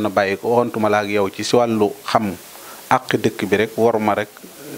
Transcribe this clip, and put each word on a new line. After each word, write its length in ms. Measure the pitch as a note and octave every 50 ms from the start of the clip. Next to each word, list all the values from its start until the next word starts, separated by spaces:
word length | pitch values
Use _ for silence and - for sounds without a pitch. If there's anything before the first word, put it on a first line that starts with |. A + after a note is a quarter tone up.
na 80 | G#2+ G#2
bàyyi 280 | F#2+ G#2 G2+ F#2+ G2
ko, 120 | - - A2+ A#2+
waxantuma 360 | A#2+ A#2+ A#2 - A2+ G#2+ G#2
la 100 | G#2 G#2
ak 80 | G#2 G2+
yow 200 | G#2 G#2 G2 F#2+
ci 140 | - - G#2
si 120 | - -
wàllu 340 | B2 A#2+ A#2 A2+ G#2+ G#2 G2+ - - -
xam 300 | - - A#2 A2 G2 E2+ - - - - - - - - - - -
àq 260 | B2+ B2 - - -
dëkk 280 | A#2+ G#2+ A2 - - G#2+ F#2
bi 60 | G2+
rek, 140 | G2 A2 - -
war 200 | A2 A2+ A#2 A2 G#2+
ma 140 | G#2+ G#2+ G2+
rek, 160 | G#2 G#2+ - - - - - - - C#3+ D3 -